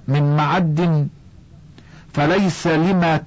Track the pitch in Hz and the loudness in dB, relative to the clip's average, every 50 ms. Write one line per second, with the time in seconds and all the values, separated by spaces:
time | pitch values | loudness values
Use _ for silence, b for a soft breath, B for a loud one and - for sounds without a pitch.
0 | - 127 139 147 147 147 147 151 147 143 165 190 175 156 147 165 180 170 156 147 | -4 -2 0 0 0 2 0 0 0 0 0 0 0 0 0 0 0 0 0 0
1 | 143 - - - - - - - - - - - - - B B B B B B | -2 -4 -8 -14 -20 -20 -20 -20 -20 -20 -20 -20 -20 -20 B B B B B B
2 | B B - 147 143 156 185 208 196 175 - - - 170 160 156 165 190 190 175 | B B -4 -2 0 0 2 2 0 0 -2 -2 -2 0 0 2 2 2 2 2
3 | 170 165 160 147 - | 2 0 0 -2 -2